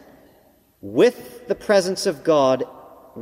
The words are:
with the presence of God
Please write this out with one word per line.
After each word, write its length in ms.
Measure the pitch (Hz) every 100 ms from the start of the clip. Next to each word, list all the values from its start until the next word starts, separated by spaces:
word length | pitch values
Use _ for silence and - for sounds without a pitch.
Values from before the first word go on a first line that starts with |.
| - - _ _ _ _ _ _
with 680 | 101 113 233 - - - -
the 60 |
presence 500 | 196 - 202 180 185
of 180 | 202 143
God 420 | - 151 131 127 - - - - - 113